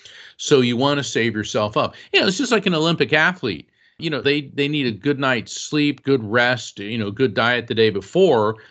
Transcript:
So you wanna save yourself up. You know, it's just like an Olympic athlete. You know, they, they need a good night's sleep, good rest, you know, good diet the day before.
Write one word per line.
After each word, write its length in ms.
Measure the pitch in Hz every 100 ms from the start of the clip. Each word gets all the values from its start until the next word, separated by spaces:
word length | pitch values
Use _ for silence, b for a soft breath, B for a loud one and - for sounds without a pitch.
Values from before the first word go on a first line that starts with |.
| B B B B
So 240 | - 139
you 160 | 123 117
wanna 300 | 143 143 131
save 280 | 127 117
yourself 440 | 110 104 120 107 147
up. 180 | 120 B B
You 80 | 392
know, 80 | 220
it's 100 | 190
just 140 | 247
like 140 | 220 196
an 100 | 160
Olympic 380 | 165 165 135
athlete. 560 | 151 165 180 123 78 - b b b
You 120 | 160
know, 100 | 139
they, 220 | 139 147
they 260 | 135 113 143
need 200 | 151 127
a 40 |
good 280 | 107 139 135
night's 340 | 135 123 92
sleep, 500 | - - 151 147 143
good 180 | 135 135
rest, 580 | 107 120 123 123 - -
you 180 | 101 117
know, 140 | 101
good 220 | 101 131
diet 340 | 98 117 123 113
the 60 |
day 160 | 113 113
before. 680 | 98 - 175 190 120 104 110 B